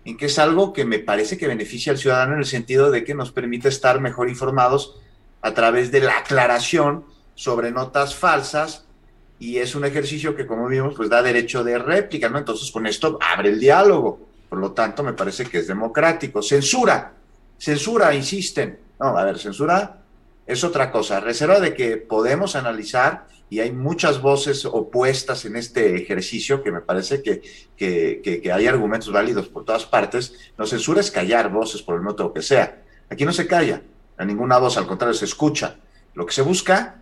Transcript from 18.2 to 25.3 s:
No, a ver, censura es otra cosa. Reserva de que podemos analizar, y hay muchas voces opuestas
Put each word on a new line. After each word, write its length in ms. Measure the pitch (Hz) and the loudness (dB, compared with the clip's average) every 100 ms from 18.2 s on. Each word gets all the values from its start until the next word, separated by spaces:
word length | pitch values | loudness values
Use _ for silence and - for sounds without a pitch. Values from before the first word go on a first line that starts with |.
| 135 196 180 - 180 - - - | -2 -6 -4 -4 -6 -8 -20 -4
No, 180 | 135 95 | -2 0
a 60 | 98 | 0
ver, 140 | 95 | -2
censura 580 | 104 98 151 185 202 - _ _ _ _ - | -8 -4 0 2 0 -10 _ _ _ _ -8
es 180 | 123 | -2
otra 280 | 127 139 127 | -2 0 0
cosa. 280 | 113 104 98 | -2 -2 -2
Reserva 400 | 110 117 156 196 | -2 0 4 4
de 140 | 165 | 4
que 240 | - 120 110 | 0 -2 -2
podemos 580 | - 110 120 147 190 139 | -2 0 2 2 0 -2
analizar, 720 | 120 110 107 127 139 180 - _ _ | -4 -6 -2 2 2 0 -10 _ _
y 120 | 104 | -4
hay 100 | 117 | -4
muchas 500 | 127 139 170 165 131 | -4 -4 0 0 2
voces 420 | 135 139 147 139 | 2 2 0 -4
opuestas 800 | - 117 - 120 131 135 - | -4 -4 -2 0 2 0 -4